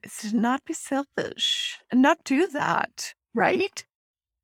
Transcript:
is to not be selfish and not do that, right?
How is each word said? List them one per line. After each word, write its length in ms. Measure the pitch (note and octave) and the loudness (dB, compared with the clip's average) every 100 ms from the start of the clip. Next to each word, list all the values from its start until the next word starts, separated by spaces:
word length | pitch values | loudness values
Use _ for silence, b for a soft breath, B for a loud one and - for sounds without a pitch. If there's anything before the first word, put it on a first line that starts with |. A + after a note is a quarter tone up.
is 140 | - - | -8 -12
to 180 | G#3+ A3 | -2 0
not 280 | A#3 C4 | 2 0
be 80 | - | -4
selfish 1080 | D#4+ - C4+ C#4+ - - - - - - - _ | -10 -4 -4 -4 -6 -6 -4 -2 -2 -4 -8 _
and 100 | B3 | 4
not 220 | C#4 E4 | 6 4
do 240 | - C#4 F#4 | 0 0 2
that, 640 | C#4+ - E3+ - - - - _ | 0 -2 0 -2 -6 -14 -14 _
right? 500 | A3+ F#3 F#4 G4 - - _ _ _ _ _ | 0 2 2 -2 -6 -18 _ _ _ _ _